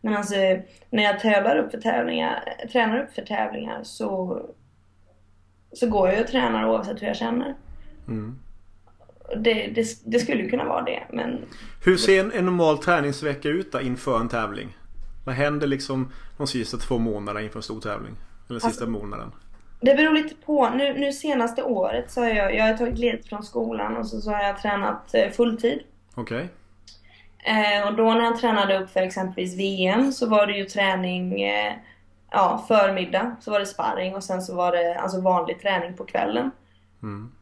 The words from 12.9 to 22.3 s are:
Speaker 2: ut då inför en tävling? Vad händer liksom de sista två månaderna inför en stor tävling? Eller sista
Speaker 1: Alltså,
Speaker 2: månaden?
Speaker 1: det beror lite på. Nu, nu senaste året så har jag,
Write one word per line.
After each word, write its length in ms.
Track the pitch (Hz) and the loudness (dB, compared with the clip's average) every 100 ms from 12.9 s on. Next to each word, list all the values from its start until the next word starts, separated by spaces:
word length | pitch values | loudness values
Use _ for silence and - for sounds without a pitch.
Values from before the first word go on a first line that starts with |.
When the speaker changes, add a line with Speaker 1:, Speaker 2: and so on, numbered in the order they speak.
| 170 143 135 151 139 147 | 2 2 -2 -4 -2 -2
Speaker 2:
ut 220 | 151 - | -2 -2
då 100 | 131 | -4
inför 380 | 135 123 - 117 | -4 -4 0 0
en 100 | 120 | 0
tävling? 480 | 117 107 101 104 - - - - - - | -2 -2 -6 -10 -14 -14 -10 -10 -10 -6
Vad 100 | 127 | -2
händer 320 | 143 147 147 | 0 0 0
liksom 440 | 139 139 131 131 - - - | 0 -2 -4 -4 -8 -14 -6
de 100 | 139 | -4
sista 300 | 127 110 120 | -2 -4 -4
två 200 | - 123 | -2 0
månaderna 440 | 113 104 104 104 | 0 -2 -4 -6
inför 180 | 107 110 | -6 -10
en 40 | |
stor 180 | - 110 | -10 -8
tävling? 340 | 107 104 107 110 - - - | -6 -6 -8 -12 -14 -18 -12
Eller 100 | 117 | -4
sista 80 | 117 110 117 | -4 -2 -4
Speaker 1:
Alltså, 20 | |
Speaker 2:
månaden? 440 | 107 101 - - - - - - - | -4 -6 -10 -10 -16 -20 -20 -18 0
Speaker 1:
det 140 | 247 277 | 4 6
beror 180 | 311 | 6
lite 220 | 311 302 - | 4 0 -8
på. 340 | - 294 233 | 0 2 4
Nu, 240 | 247 285 | 2 0
nu 180 | 262 285 | 0 -2
senaste 500 | 285 311 269 233 233 | -2 -2 0 0 0
året 480 | 262 220 - 240 240 | -2 0 0 -2 -4
så 100 | - | -2
har 80 | |
jag, 260 | 233 | 0